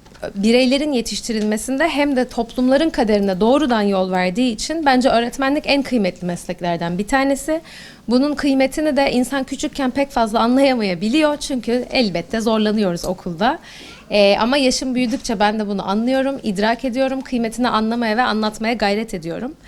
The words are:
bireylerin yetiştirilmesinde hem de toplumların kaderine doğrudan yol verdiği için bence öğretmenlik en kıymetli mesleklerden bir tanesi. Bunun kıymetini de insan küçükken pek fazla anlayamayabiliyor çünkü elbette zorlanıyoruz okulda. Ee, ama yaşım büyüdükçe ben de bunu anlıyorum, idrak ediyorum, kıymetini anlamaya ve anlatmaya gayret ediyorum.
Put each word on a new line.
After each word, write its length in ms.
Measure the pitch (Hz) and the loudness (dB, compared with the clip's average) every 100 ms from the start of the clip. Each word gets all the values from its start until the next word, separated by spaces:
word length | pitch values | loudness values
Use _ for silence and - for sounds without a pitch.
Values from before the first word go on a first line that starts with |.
| - - - | -20 -12 -10
bireylerin 580 | 202 214 240 254 277 302 | 0 4 4 4 2 0
yetiştirilmesinde 960 | 247 233 208 - 214 214 220 - 269 330 | -2 -2 -8 -4 -2 0 -2 -4 -2 0
hem 280 | 269 285 254 | 2 0 0
de 120 | 240 | -2
toplumların 600 | 240 233 - 254 269 320 | -4 -6 0 2 4 2
kaderine 500 | 294 220 208 196 185 | 0 2 2 2 2
doğrudan 420 | 220 285 285 220 | 4 4 4 2
yol 280 | 202 190 185 | 2 0 0
verdiği 420 | 185 185 202 254 | 0 0 0 -2
için 340 | 214 - 320 285 | -2 -6 0 2
bence 220 | 254 254 | 4 4
öğretmenlik 560 | 226 240 269 269 302 - | 2 0 -2 -2 0 0
en 160 | 277 | 0
kıymetli 440 | 262 247 185 - 180 | 2 0 0 -2 -6
mesleklerden 720 | 175 - 180 175 170 170 180 | -6 -8 -6 -2 -2 -2 -4
bir 80 | 202 | -2
tanesi. 540 | 269 269 269 - 320 - - - - - | 0 0 -2 -2 -4 -6 -20 -20 -14 0
Bunun 260 | 247 294 | 2 2
kıymetini 640 | 285 294 269 269 320 302 269 | 0 0 2 0 0 0 2
de 160 | 277 | 2
insan 320 | 247 254 277 | 2 0 -2
küçükken 460 | 262 262 269 - 254 | -4 -6 -6 -2 -2
pek 200 | 269 277 | -2 -2
fazla 300 | 240 226 220 | 0 0 2
anlayamayabiliyor 960 | 233 262 277 247 196 170 214 311 302 294 | 2 4 4 2 0 -2 0 2 2 0
çünkü 480 | - 254 226 247 247 | -4 -4 -2 -2 0
elbette 500 | 262 214 170 170 226 | 0 2 0 -4 -2
zorlanıyoruz 640 | 220 220 214 220 190 170 | 0 2 2 2 0 -2
okulda. 540 | - 180 185 165 233 339 - - - - - | -4 -6 -8 0 0 0 -10 -20 -20 -20 -2
Ee, 260 | 208 202 202 | 4 4 4
ama 160 | 233 285 | 2 2
yaşım 380 | 262 - 262 | 2 0 -2
büyüdükçe 460 | 247 240 269 - 202 | -2 -2 -2 -4 0
ben 180 | 208 220 | 0 0
de 100 | 202 | -4
bunu 200 | 196 185 | -4 -2
anlıyorum, 480 | 208 240 262 269 277 | -2 0 0 -2 -4
idrak 420 | 220 190 220 240 | -4 0 0 0
ediyorum, 360 | 262 247 262 269 | -4 -2 -2 -2
kıymetini 480 | - 240 226 233 247 | -4 -4 -4 -2 0
anlamaya 480 | 220 220 240 226 214 | 0 0 -2 0 0
ve 60 | |
anlatmaya 520 | 233 214 214 214 220 | 0 0 -2 -2 -4
gayret 400 | 240 202 208 233 | 0 0 0 -4
ediyorum. 380 | 185 165 170 254 - | -8 -8 -8 -8 -12